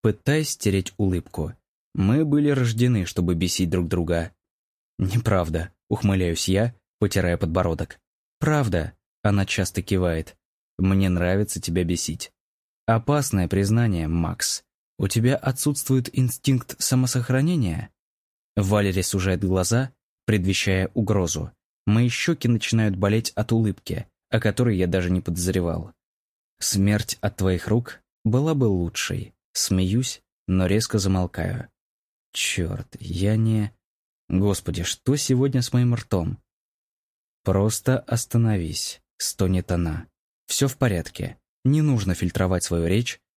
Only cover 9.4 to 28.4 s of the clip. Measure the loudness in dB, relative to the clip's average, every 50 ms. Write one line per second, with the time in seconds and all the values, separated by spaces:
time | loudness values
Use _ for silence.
9.4 | 2 0 -2 -2 -4 -4 -4 -6 -4 -2 0 0 0 0 0 -2 -6 -8 -12 _
10.4 | _ _ _ _ _ _ _ -2 0 2 4 4 2 2 2 2 2 2 2 2
11.4 | 0 -2 -4 -8 -6 -2 0 0 0 0 -2 -2 -4 -6 -8 -8 -10 -14 _ _
12.4 | _ _ _ _ _ _ _ _ _ 0 0 0 2 0 0 0 0 0 0 0
13.4 | 0 2 0 0 2 2 2 2 2 2 0 0 -2 0 0 0 0 -2 -4 -4
14.4 | -4 -6 -6 -6 -10 _ _ _ _ _ _ -4 -4 -2 0 2 2 2 0 0
15.4 | -2 -4 -4 -2 -2 -2 -2 -2 0 0 0 0 0 -2 -2 0 0 0 -2 -4
16.4 | 0 0 0 0 0 -4 -10 -6 -4 0 2 2 2 2 0 -2 -2 0 0 2
17.4 | 2 2 0 0 0 0 -2 -4 -6 -10 _ _ _ _ _ _ _ _ _ _
18.4 | _ _ -2 0 0 2 4 4 2 2 2 0 -2 0 -2 0 0 0 0 0
19.4 | 0 0 0 2 0 2 0 0 0 -2 -8 _ _ _ _ _ _ 0 0 2
20.4 | 2 0 0 0 0 0 0 0 0 -2 -2 -2 0 0 2 2 0 0 -2 -4
21.4 | -6 -8 -12 _ _ _ _ _ 0 2 2 4 4 2 0 -2 -2 -2 -2 0
22.4 | 2 2 2 2 0 0 0 2 2 2 0 0 2 2 2 2 0 -2 -4 -4
23.4 | -2 0 2 2 2 2 0 -4 -6 -8 -8 -8 -8 -12 _ _ _ -2 -2 0
24.4 | 0 0 0 2 2 2 2 2 2 2 2 0 2 2 0 0 -2 -2 -4 -4
25.4 | -2 -2 0 0 0 -2 -2 -4 -6 -10 -14 _ _ _ _ _ _ _ _ _
26.4 | _ _ _ -10 -6 -4 0 2 2 2 2 0 -2 -4 -8 -4 -4 -6 -2 0
27.4 | 0 0 0 0 0 0 0 0 0 -2 -10 -20 _ _ _ _ -4 0 0 0